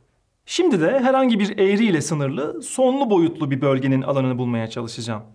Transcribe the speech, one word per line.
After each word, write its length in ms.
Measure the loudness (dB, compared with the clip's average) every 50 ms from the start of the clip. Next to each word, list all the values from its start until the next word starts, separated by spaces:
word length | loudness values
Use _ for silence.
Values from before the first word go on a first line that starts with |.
| _ _ _ _ _ _ _ _ _
Şimdi 360 | -6 -2 0 2 2 2 2
de 180 | 2 2 2 2
herhangi 400 | 2 2 2 2 2 2 2 2
bir 180 | 0 -2 0
eğri 280 | 0 2 2 4 2 2
ile 160 | 2 2 0
sınırlı, 600 | 0 -2 -2 -2 -2 -2 -2 -4 -6 -6 -6 -10
sonlu 480 | -10 -8 -2 0 2 2 2 0 0 2
boyutlu 420 | 2 2 2 2 0 -2 -4 -2
bir 100 | -2 0
bölgenin 400 | 2 2 2 2 2 0 0 0
alanını 360 | 0 0 -2 0 0 0 -2
bulmaya 320 | -2 -2 -2 -2 -4 -4 -6
çalışacağım. 540 | -8 -10 -10 -10 -10 -10 -8 -8 -8 -10 -10 -16